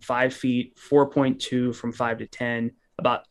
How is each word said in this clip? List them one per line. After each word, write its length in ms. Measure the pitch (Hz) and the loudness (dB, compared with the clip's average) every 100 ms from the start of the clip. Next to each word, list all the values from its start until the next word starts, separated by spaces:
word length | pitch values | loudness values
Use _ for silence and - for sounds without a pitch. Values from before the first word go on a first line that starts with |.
five 300 | - 123 127 | -4 0 0
feet, 460 | - 127 123 - _ | 0 -2 0 -2 _
four 320 | - 143 139 | 2 4 4
point 280 | 143 135 127 | 4 2 0
two 360 | - 127 123 | -2 -2 0
from 180 | 117 120 | -2 -8
five 240 | 117 117 113 | -4 -4 -4
to 100 | 110 | -8
ten, 440 | - 120 117 117 - _ - | -6 -4 -2 -4 -6 _ -4
about 280 | 123 120 - | -2 -2 -6